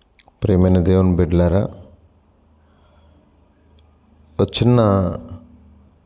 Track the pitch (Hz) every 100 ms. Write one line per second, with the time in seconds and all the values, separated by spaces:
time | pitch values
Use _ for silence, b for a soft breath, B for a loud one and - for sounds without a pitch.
0 | _ _ - - 104 92 92 92 87 92
1 | 92 87 82 85 87 92 120 - - _
2 | _ _ _ _ _ b b b b b
3 | _ _ _ _ _ _ _ _ _ _
4 | _ _ _ - 101 - 113 123 107 98
5 | 90 - - - - - - - _ _